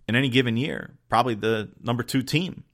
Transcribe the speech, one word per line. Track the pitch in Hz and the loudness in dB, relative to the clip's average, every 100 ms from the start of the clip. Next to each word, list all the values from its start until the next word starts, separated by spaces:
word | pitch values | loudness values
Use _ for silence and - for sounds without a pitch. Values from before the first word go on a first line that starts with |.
| - | -2
in | |
any | 117 135 | 0 2
given | 123 120 113 | 2 2 0
year, | 156 60 - - - | -2 -6 -10 -16 0
probably | 117 123 | 2 2
the | 110 110 110 104 - | 0 0 0 -4 -8
number | 110 123 | -4 -2
two | 117 135 | 0 -2
team, | - 147 185 - - | 0 -2 -2 -10 -18